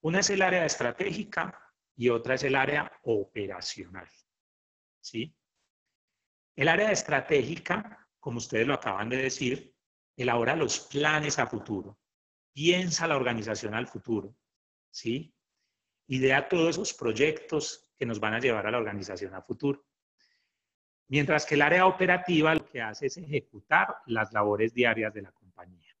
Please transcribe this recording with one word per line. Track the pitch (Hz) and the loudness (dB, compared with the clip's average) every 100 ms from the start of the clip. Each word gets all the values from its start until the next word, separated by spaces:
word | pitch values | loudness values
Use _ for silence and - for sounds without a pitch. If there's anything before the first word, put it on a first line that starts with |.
Una | 156 180 | 2 0
es | 196 | 2
el | 196 | 2
área | 190 180 | 2 4
estratégica | 160 - 123 117 190 170 - - 165 - - _ _ - | 0 0 -4 -2 -4 -4 -6 -6 -6 -8 -20 _ _ -2
y | 120 | 2
otra | 117 117 | 2 0
es | 127 | 0
el | 135 | 2
área | 135 135 147 - - | 2 2 0 -4 -8
operacional. | - 110 98 110 98 92 - - 87 92 87 _ _ _ _ _ _ _ _ _ | -2 -2 -2 -6 -8 -8 -10 -12 -14 -16 -18 _ _ _ _ _ _ _ _ _
¿Sí? | - 113 139 _ _ _ _ _ _ _ _ _ _ _ _ | -10 -8 -8 _ _ _ _ _ _ _ _ _ _ _ _
El | - 143 | -2 2
área | 170 214 | 2 2
estratégica, | 190 - 139 - 147 120 160 - 190 208 - _ _ | 0 0 -2 2 2 2 -6 -4 -6 -6 -18 _ _
como | - 117 | -8 -8
ustedes | - 113 123 | -4 0 0
lo | |
acaban | 139 - 95 107 | 0 -2 -4 -4
de | 127 | -2
decir, | 131 127 127 131 - _ _ _ _ - | -4 -2 -4 -4 -8 _ _ _ _ -4
elabora | 123 120 117 | 0 2 2
los | 160 139 - | 2 0 -2
planes | - 139 151 151 151 139 | -4 -2 2 2 0 -2
a | 120 | -2
futuro, | 110 - 101 98 - _ _ _ _ _ | -4 -6 -6 -8 -18 _ _ _ _ _
piensa | 139 160 180 185 151 165 | 0 2 4 2 -2 0
la | 143 | 0
organización | 123 117 107 104 110 | 0 -2 -4 -6 -4
al | 110 127 | -4 -6
futuro, | 110 - 110 98 - _ _ _ _ _ | -10 -4 -4 -4 -18 _ _ _ _ _
¿sí? | - 113 127 160 _ _ _ _ _ _ _ _ | -10 -6 -6 -6 _ _ _ _ _ _ _ _
Idea | 131 131 135 151 | 2 4 4 4
todos | 175 165 170 | 4 4 2
esos | 214 | -4
proyectos | - 117 110 147 156 - 156 - - _ _ | -4 -2 2 2 0 -2 -2 -2 -10 _ _
que | 123 | -4
nos | 107 | -2
van | 107 | -2
a | 110 | 2
llevar | 131 110 101 | 2 2 0
a | |
la | 120 | 0
organización | 107 101 95 92 95 | -2 -6 -8 -8 -8
a | 92 | -10
futuro. | - - 143 139 _ _ _ _ _ _ _ _ _ _ _ _ _ | -10 -4 -2 -2 _ _ _ _ _ _ _ _ _ _ _ _ _
Mientras | 139 143 151 | -2 2 0
que | - 147 | 2 2
el | |
área | 147 180 185 | 4 6 4
operativa | 185 185 180 180 165 156 | 4 2 2 2 4 4
lo | 160 | 2
que | - 127 | -2 -10
hace | 113 107 139 | -8 -6 -6
es | - | -6
ejecutar | 143 143 - 104 _ 160 190 - - | -6 -6 -6 -20 _ 2 2 -4 -6
las | 113 107 | -4 0
labores | 110 104 104 113 | 0 2 2 0
diarias | 123 120 110 110 | 2 2 2 -2
de | 107 | -6
la | 98 | -16
compañía. | _ 92 92 92 87 _ _ | _ _ -20 -20 -20 _ _